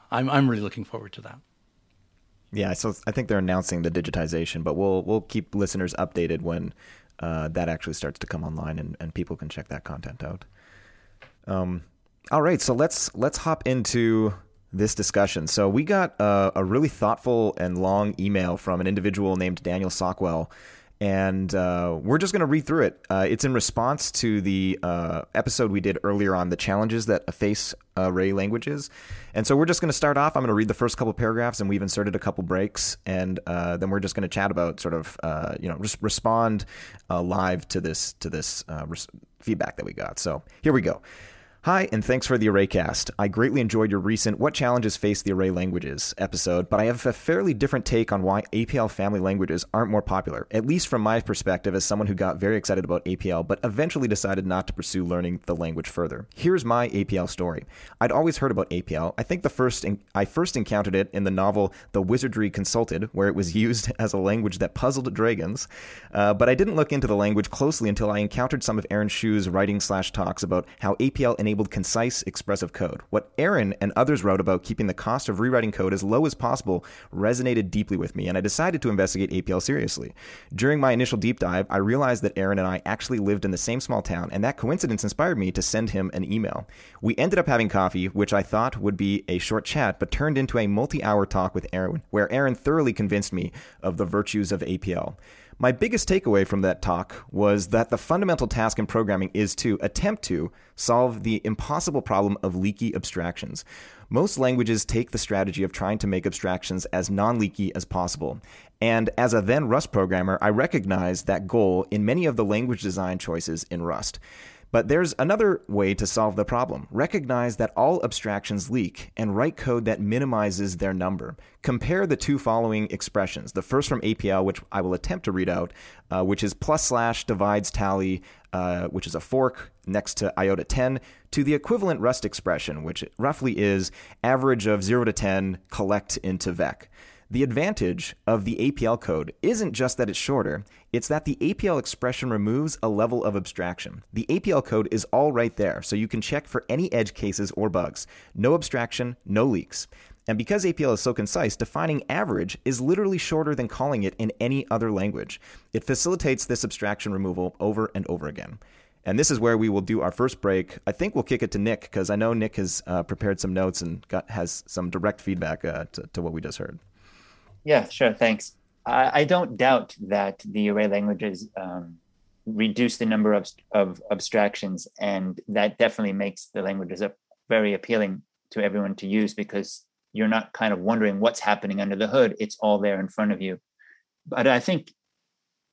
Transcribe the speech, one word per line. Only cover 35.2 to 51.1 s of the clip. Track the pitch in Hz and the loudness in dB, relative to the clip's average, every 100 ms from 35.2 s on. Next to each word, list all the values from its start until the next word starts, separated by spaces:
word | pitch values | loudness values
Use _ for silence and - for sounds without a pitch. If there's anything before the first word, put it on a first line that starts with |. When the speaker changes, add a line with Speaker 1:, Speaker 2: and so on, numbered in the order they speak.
Speaker 2:
uh, | 80 78 80 - | -4 -4 -4 -6
you | 87 | -6
know, | 80 | -4
just | 107 - | -6 -4
respond, | 107 - 113 113 117 107 - - - - - | -4 -2 2 2 2 0 -4 -12 -18 -16 -4
uh, | 90 | -2
live | 90 90 92 90 - | 0 0 0 0 -2
to | 92 | -4
this, | 82 78 - | -4 -4 -6
to | - 82 | -8 -8
this, | 78 - - - | -6 -6 -8 -8
uh, | 78 76 | -10 -8
res-, | 82 - - - _ | -10 -12 -16 -20 _
feedback | - 104 - - | -4 -2 -2 -6
that | 50 | -10
we | |
got. | 50 - - | -8 -8 -6
So | - 69 - - | -4 -6 -8 -2
here | 156 | 2
we | 135 | 4
go. | 82 - - - - - - _ - | 2 -2 -8 -20 -20 -20 -20 _ 0
Hi, | 190 185 | 2 2
and | 110 | 0
thanks | 104 127 - | 2 0 2
for | 127 | 2
the | 107 | 4
Arraycast. | 98 98 95 80 - - - | 4 4 2 0 -2 -4 -2
I | 101 | -2
greatly | 101 123 135 | 2 2 2
enjoyed | 113 110 110 | 2 2 2
your | 98 | 2
recent | 95 110 113 104 | 0 0 0 0
What | 147 | 0
Challenges | - 127 123 110 - | 2 2 2 0 0
Face | 104 104 | 0 0
the | - | 0
Array | 92 95 | 0 2
Languages | 90 92 90 73 71 - - | 0 -2 -2 -4 -6 -6 -4
episode, | 95 - 95 87 90 | -4 -2 0 0 2
but | 104 | 2
I | 110 | 2
have | 120 131 | 0 -2
a | |
fairly | - - 175 196 | -2 0 0 0
different | 110 135 131 | 0 0 0
take | - 113 113 | 0 2 2
on | 101 | 2
why | 92 101 - | 2 0 0
A | 110 117 | -2 0
P | 135 | 0
L | 110 | -2
family | - 98 104 | -2 -2 0
languages | 95 98 92 87 - | 0 0 0 -2 -2
aren't | 107 113 | -2 2
more | 107 | 0
popular, | - 95 85 65 - | 0 -2 -2 -6 -4
at | 110 117 | -2 0
least | 175 - | 0 0
from | 123 | 0
my | 107 | 2